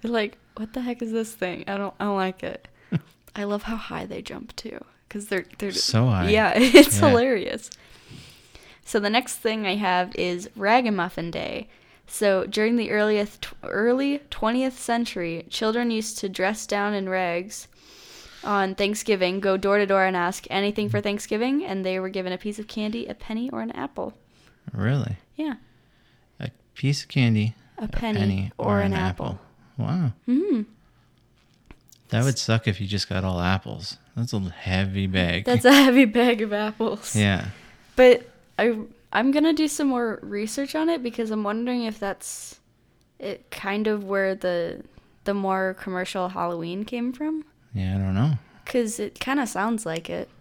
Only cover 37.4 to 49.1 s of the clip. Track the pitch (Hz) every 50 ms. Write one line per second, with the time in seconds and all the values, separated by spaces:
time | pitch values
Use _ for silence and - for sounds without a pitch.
37.4 | - 92 - - - - - _ _ - - - 254 247 240 - - - - -
38.4 | _ _ _ - 208 233 226 214 214 - - - _ _ - 208 233 269 269 302
39.4 | 302 330 320 311 311 294 - - 294 277 254 247 240 226 208 - - 202 202 202
40.4 | 214 220 - 277 277 277 - 311 320 330 339 302 247 240 220 - 226 220 214 214
41.4 | 208 202 214 226 240 247 247 247 233 220 214 - 202 196 185 - - - - -
42.4 | - - - _ _ _ _ _ _ _ _ _ _ _ _ _ - 202 190 -
43.4 | - _ - - - 190 196 208 214 214 214 208 202 190 196 196 190 190 190 202
44.4 | - 180 175 170 170 170 - - - - _ - _ _ _ _ _ 202 202 202
45.4 | 196 190 190 190 190 190 185 - - 190 185 180 185 - - 190 180 185 185 180
46.4 | 175 175 175 170 165 170 175 196 214 - 247 240 240 247 247 - 302 311 320 311
47.4 | 302 - _ _ _ _ - 101 95 95 95 98 98 95 95 95 135 156 147 -
48.4 | - - - - - - - 247 233 214 214 - 208 196